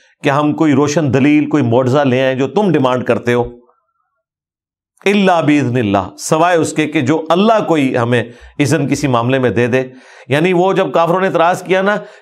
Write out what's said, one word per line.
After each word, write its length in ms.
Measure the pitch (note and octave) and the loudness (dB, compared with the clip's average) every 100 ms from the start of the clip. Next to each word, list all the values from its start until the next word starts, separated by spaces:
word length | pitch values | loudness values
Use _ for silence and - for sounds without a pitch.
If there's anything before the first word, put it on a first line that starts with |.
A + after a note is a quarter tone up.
| _ _ | _ _
कि 60 | C#3+ | -2
हम 240 | C#3 D3+ | 0 0
कोई 200 | - D#3+ | 0 2
रोशन 360 | C3+ C#3+ E3+ D3 | 2 0 0 0
दलील, 340 | A2+ C#3+ D3+ D3 | 2 2 2 2
कोई 140 | D3+ | 0
मुआवजा 400 | A#2+ A#2 B2+ C#3+ | 0 0 2 0
ले 180 | C#3 B2+ | 0 0
आए 140 | C3+ C3 | 0 -2
जो 120 | C3+ | -2
तुम 220 | E3+ G#3 | 0 0
डिमांड 300 | D#3 C3 B2+ | 2 0 0
करते 300 | A2 G#2+ A#2+ | -2 -2 0
हो, 100 | A#2+ A#2+ - _ _ _ _ _ _ _ _ _ _ _ _ _ _ | -2 -2 -10 _ _ _ _ _ _ _ _ _ _ _ _ _ _
"इल्ला 400 | G3 G#3 F#3 E3+ | 0 2 2 2
बिइज़्निल्लाह", 680 | D3 D3 B2 B2 G#2+ G2 F#2 - | 2 0 0 -2 0 -2 -2 -8
सवाए 380 | - D#3+ E3+ F3 | -2 0 2 0
उसके 280 | D3 - D3+ | -2 -2 -2
कि 140 | D#3 | -2
जो 160 | B2+ D#3+ - | 0 -2 0
अल्लाह 280 | F3 G#3+ A3 | 2 2 2
कोई 320 | F3 D#3+ C3 B2 | 0 0 0 0
हमें 380 | A#2+ B2 A2 - - - | 0 -2 -2 -10 -10 -4
इज़्न 280 | C#3 D#3 C#3 | -2 0 -2
किसी 200 | C#3 C#3 | -2 0
मामले 300 | A#2+ A#2 C3 | 0 0 0
में 140 | B2 | 0
दे 140 | G2+ A#2+ | 0 0
दे। 240 | B2+ C3 B2+ - - - | -2 -4 -12 -20 -14 -4
यानी 200 | C#3+ F3+ | 0 0
वो 200 | F3 F#3 | 2 0
जब 180 | F#3+ F#3+ | 0 0
काफिरों 260 | F3 E3 F#3 | 0 0 0
ने 60 | F#3+ | 0
इतराज 340 | F3 E3+ F3+ | 0 0 -2
किया 200 | - F#3 | -2 -2
ना 140 | G3 G#3 - - | 0 -2 -6 -20